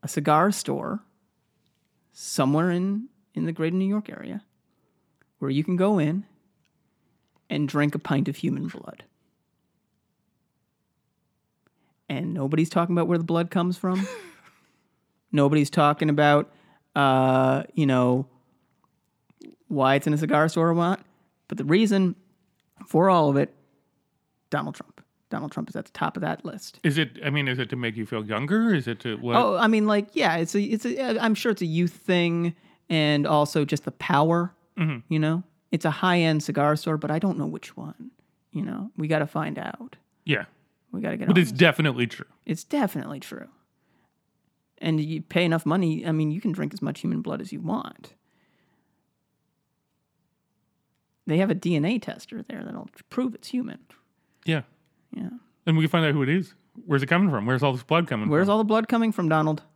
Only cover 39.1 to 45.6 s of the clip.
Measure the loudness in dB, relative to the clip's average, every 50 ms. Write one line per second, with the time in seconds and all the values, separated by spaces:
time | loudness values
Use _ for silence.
39.1 | 0 0 0 -2 -4 -6 -6 -6 -8 -8 -10 -10 -12 -12 -16 -20 -20 _ _ _
40.1 | _ _ _ -4 -4 -4 -4 -8 _ _ _ _ _ _ _ _ -10 -6 -6 -6
41.1 | -6 -4 0 4 4 4 4 2 2 4 4 4 4 2 0 0 0 0 -4 -4
42.1 | -4 -12 -18 _ _ _ _ -8 -8 -8 -6 _ -2 0 0 0 -2 -6 -8 -8
43.1 | -10 -12 -12 -14 -16 -16 -16 -18 _ _ _ _ _ _ _ _ _ _ _ _
44.1 | _ _ _ _ _ _ _ _ _ _ _ _ _ _ -2 0 0 0 0 -2
45.1 | -4 -8 -8 _ 0 2 2 2 2 0